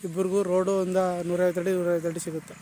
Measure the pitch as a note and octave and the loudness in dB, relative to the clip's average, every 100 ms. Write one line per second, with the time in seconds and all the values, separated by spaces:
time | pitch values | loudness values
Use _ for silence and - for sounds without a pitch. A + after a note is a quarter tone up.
0 | F#3 E3 F#3 G3 F#3 F3+ F#3 G3 F#3 F#3 | -6 -2 0 2 2 2 2 2 2 2
1 | F#3 F3+ E3+ F3 F3+ F3 F3 F#3 F3 F3 | 2 0 -2 2 2 2 0 0 0 0
2 | E3 E3 E3+ D#3+ - - | 0 -4 -6 -8 -10 -20